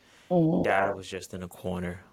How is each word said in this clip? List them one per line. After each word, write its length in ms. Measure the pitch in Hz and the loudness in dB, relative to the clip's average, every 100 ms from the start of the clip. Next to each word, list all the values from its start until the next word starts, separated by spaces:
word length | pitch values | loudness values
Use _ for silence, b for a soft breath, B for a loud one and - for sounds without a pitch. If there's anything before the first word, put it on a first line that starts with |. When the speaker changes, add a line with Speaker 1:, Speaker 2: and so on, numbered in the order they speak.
| b b b | b b b
Speaker 1:
Mm-hmm. 320 | 180 160 175 | 4 4 4
Speaker 2:
Dad 320 | 104 98 98 95 | 2 2 2 -4
was 120 | 92 | -8
just 240 | 95 - | -10 -8
in 80 | 95 | -10
the 60 | 90 | -10
corner, 540 | - 92 90 87 90 - | -8 -6 -4 -4 -8 -14